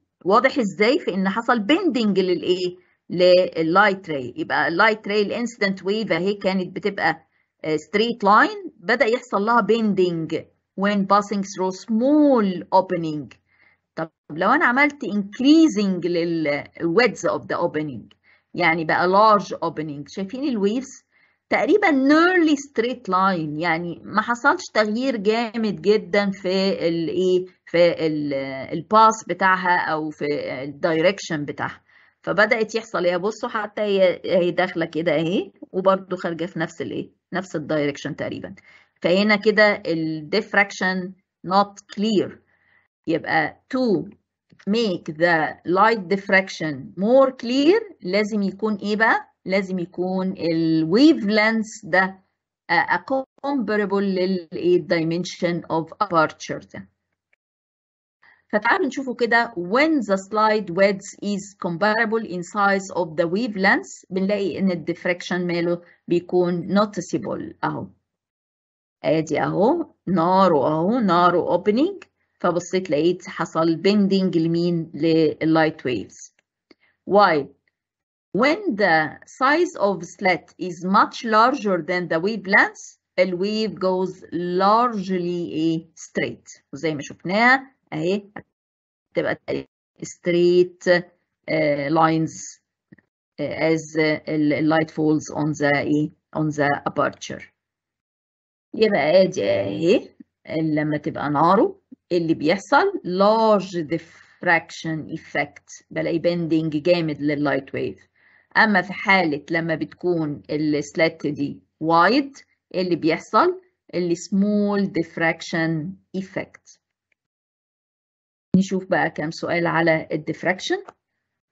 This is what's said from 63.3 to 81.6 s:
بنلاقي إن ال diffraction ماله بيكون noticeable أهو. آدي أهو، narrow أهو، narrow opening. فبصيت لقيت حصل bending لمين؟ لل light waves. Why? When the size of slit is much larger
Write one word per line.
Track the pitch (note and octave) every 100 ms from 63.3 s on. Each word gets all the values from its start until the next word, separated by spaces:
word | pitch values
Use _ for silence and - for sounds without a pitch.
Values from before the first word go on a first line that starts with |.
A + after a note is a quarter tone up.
| F#3+ B3 G3 F#3+ C#4 G4 - -
بنلاقي | F#3 F#3+ G3+ F#3+ B2
إن | G3
ال | F3+ D3+
diffraction | E3+ - F3 -
ماله | F3+ F3+ E3+ E3+ F3 - _ -
بيكون | F3 - F3+ F3 F3 - G3
noticeable | G#3+ G3+ - - - - - -
أهو. | D3 C#3+ - _ _ _ _ _ _ _ _ _ _ _
آدي | D3+ D#3+ D#3 C#3+
أهو، | D3+ D#3+ A3 E4+ - _ -
narrow | F3 E3+ F#3 F#3+ D3+ C3+
أهو، | D#3 F3+ B3+
narrow | G3+ E3+ F3 F3 - F3
opening. | G#3 G#3+ F4 G4 - _ _ _
فبصيت | F3 E3+ - F#3 F#3
لقيت | D3 E3+ F3+ -
حصل | - D#3+ D#3+ E3 D#3 F#3+
bending | G#3 G3 F#3+ F#3 E3
لمين؟ | E3 E3+ F3 E3+ D#3+
لل | C#3+ E3 D#3+ D#3 - D#3+ D#3+
light | D#3+ D#3
waves. | C3 A2+ - - - _ _ _ _ _ _ _ -
Why? | G3 G3 D#3 - _ _ _ _ _ _ _ _ F3+
When | C4+ F#4 G4 G3
the | F#3+ D#3+ D3 - -
size | - C4 D#4 F4 -
of | G3+ F3+
slit | E3 - G3+ E3+ - -
is | F3 E3+ F3+
much | G#3 D4 - A#3
larger | G#3+ A#3+ C4+